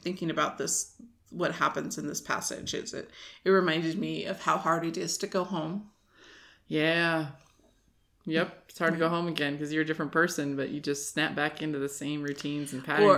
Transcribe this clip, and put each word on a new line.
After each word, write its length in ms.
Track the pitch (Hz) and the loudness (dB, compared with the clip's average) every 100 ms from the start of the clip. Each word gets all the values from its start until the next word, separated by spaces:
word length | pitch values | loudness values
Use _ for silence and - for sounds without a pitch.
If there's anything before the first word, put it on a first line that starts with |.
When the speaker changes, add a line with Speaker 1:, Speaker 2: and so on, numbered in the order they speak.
Speaker 1:
thinking 300 | 180 185 165 | -6 -4 -2
about 280 | 151 147 - | 0 0 0
this, 360 | 139 - - - - _ _ | -2 -2 -4 -10 -20 _ _
what 220 | 170 170 | -2 -2
happens 440 | - 143 151 160 - | 2 0 0 -4 -6
in 80 | 147 | -6
this 120 | - | -6
passage, 520 | - 117 - - - | -4 -4 -4 -6 -6
is 180 | - - | -6 -6
it, 140 | - - - - - | -8 -12 -16 -20 -4
it 60 | 185 | 4
reminded 460 | 190 180 160 160 175 | 4 6 2 0 -2
me 260 | 156 156 | -2 -4
of 160 | - 190 | -6 -4
how 160 | 165 156 | 0 0
hard 260 | 160 165 | 2 2
it 120 | 165 170 | 0 -4
is 200 | 170 - | -4 -4
to 80 | 196 | -2
go 160 | 190 | -2
home. 460 | 185 180 156 202 208 _ _ _ - - - - - | -2 -2 -4 -6 -8 _ _ _ -20 -20 -20 -20 -4
Speaker 2:
Yeah. 600 | 156 156 170 170 160 151 - - _ _ _ _ _ _ _ | 0 2 2 2 2 -2 -8 -20 _ _ _ _ _ _ _
Yep. 400 | - 160 180 - - | -2 0 0 -4 -16
It's 100 | - | -2
hard 160 | 165 | 2
to 40 | 165 | 4
go 60 | 165 | 2
Speaker 1:
Yeah. 40 | |
Speaker 2:
home 180 | 170 175 | 2 0
again 280 | 160 143 143 | 0 0 -2
'cause 140 | 147 | -2
you're 100 | 156 | 0
a 40 | 156 | 0
different 240 | 156 147 | 0 0
person, 440 | 165 170 165 143 139 | 2 2 2 -2 -2
but 140 | 135 | -2
you 100 | 147 | -2
just 300 | 147 143 - | -2 -2 -2
snap 220 | - 156 143 | -2 -2 0
back 260 | 151 156 | -2 -2
into 160 | 156 151 | -4 -2
the 100 | 139 | -4
same 340 | - 143 147 | -4 -4 -4
routines 500 | 143 143 147 147 143 | -4 -4 -4 -4 -4
and 100 | 131 | -6
patterns 220 | 135 151 | 0 6
Speaker 1:
Or, 80 | 202 | 8